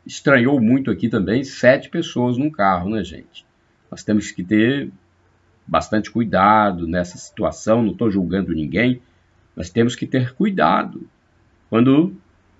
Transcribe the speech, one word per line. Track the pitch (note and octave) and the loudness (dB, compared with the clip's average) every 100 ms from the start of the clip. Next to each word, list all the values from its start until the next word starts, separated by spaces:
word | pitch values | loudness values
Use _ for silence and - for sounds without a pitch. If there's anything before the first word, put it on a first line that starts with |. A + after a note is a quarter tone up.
| - | -18
estranhou | - - C#3 A#2+ C#3+ | -4 2 4 4 4
muito | A2 C3+ C3 | 4 2 0
aqui | F#2+ A#2 | -2 -2
também, | A2+ F2 A#2 | -2 0 -2
sete | - - B2 C#3+ - | -2 0 4 4 0
pessoas | E3+ E3 - B2 B2 | -6 -6 -2 -2 0
num | D3+ | -2
carro, | D#3 G2 F#2 F2+ | 0 0 0 -2
né, | A2 | -4
gente? | F2 D2+ - - _ _ _ _ - | -6 -10 -20 -20 _ _ _ _ -18
Nós | - | -12
temos | - G#2+ - | -2 -2 -2
que | - | -8
ter | F2+ G#2+ A2+ C#3 - - _ _ _ _ _ _ - | 0 2 2 0 -6 -14 _ _ _ _ _ _ -4
bastante | D#2+ - G#2+ G2+ | -2 0 -4 -4
cuidado | A2 A2+ F#2 G2+ G#2+ G#2 F2+ E2+ | -4 -2 2 4 4 2 0 -4
nessa | F2+ F2 - | -4 -4 -8
situação, | - - E2 - - A#2 | -18 -6 -6 -4 0 2
não | A2 | 2
tô | - A#2 | 0 -2
julgando | G2 F2 F#2+ E2+ | 0 -2 -2 -2
ninguém, | D#2+ D2+ A2 B2 B2 _ _ _ _ _ | -4 -4 0 0 -2 _ _ _ _ _
mas | - F2+ | -12 -6
temos | A#2 A#2 - | 0 0 -2
que | - | -4
ter | C3 B2 | -2 -2
cuidado | - G#3+ F#3+ D#2 - - - - _ _ _ _ _ - | -2 -2 2 2 2 -2 -8 -18 _ _ _ _ _ -4
quando | A2 B2 C#3 F3+ G3 _ _ _ - | 2 4 4 2 -2 _ _ _ -18